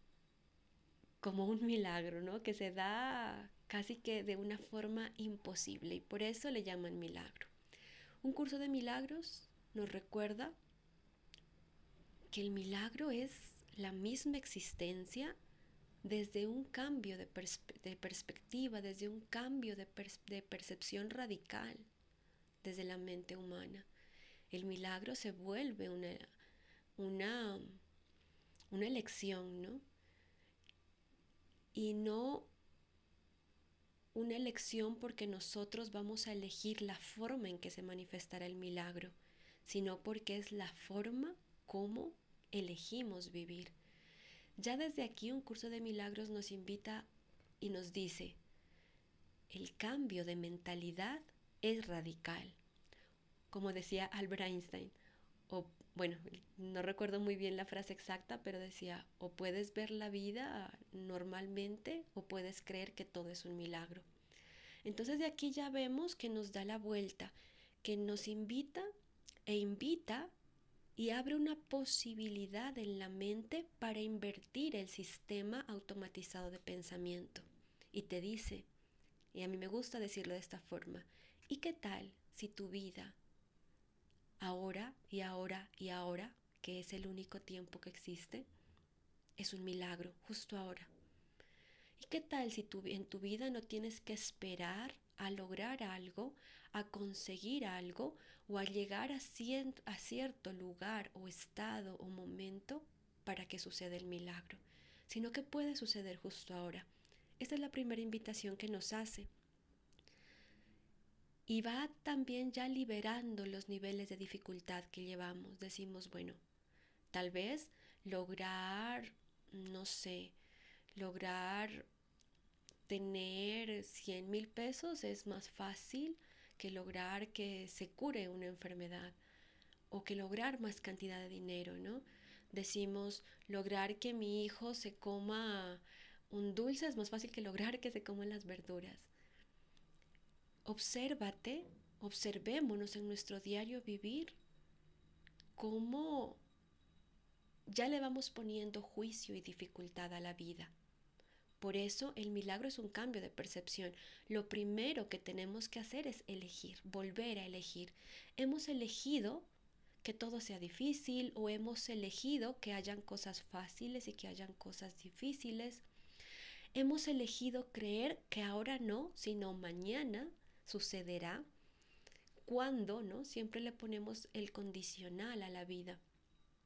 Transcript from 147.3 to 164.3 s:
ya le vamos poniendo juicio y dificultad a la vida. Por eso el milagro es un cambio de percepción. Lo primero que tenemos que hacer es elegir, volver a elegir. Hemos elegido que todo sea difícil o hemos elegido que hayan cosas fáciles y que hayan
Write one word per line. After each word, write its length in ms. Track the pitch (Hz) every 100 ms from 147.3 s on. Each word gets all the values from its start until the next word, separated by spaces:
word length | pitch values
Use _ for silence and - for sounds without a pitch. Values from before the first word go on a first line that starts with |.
| - - - -
ya 220 | 202 240
le 120 | 294
vamos 320 | 269 254 262
poniendo 500 | - 220 214 208 208
juicio 540 | 208 - 226 220 - 190
y 60 |
dificultad 720 | 180 180 180 - 180 175 175
a 60 | 175
la 140 | 175
vida. 380 | 175 170 170 165 - - - - - - - - -
Por 180 | 196 196
eso 360 | 202 - 277 -
el 160 | 208
milagro 360 | 202 196 196 269
es 120 | 262
un 100 | 208
cambio 320 | 208 247 220
de 80 | 185
percepción. 640 | - 185 180 180 - 180 - - - -
Lo 220 | 214 208
primero 600 | 208 202 208 254 302 208
que 100 | 180
tenemos 500 | - 185 185 214 220
que 100 | 233
hacer 280 | 220 262 277
es 160 | 226 -
elegir, 520 | 190 180 - 190 190
volver 540 | 190 196 190 190 233 208
a 60 | 185
elegir. 480 | 180 170 180 175 - - - - -
Hemos 320 | 269 302 302
elegido 760 | 269 226 - 269 294 202 302 - - - - - -
que 120 | -
todo 280 | 214 233 233
sea 160 | 226 190
difícil 760 | 175 - 269 294 - 254 254 -
o 120 | 214
hemos 420 | 214 220 233 -
elegido 680 | 220 196 - 269 285 226 254
que 140 | 208
hayan 280 | 202 190 202
cosas 420 | 202 202 196 185
fáciles 640 | - 185 185 - 240 247 240
y 60 |
que 140 | -
hayan 260 | 190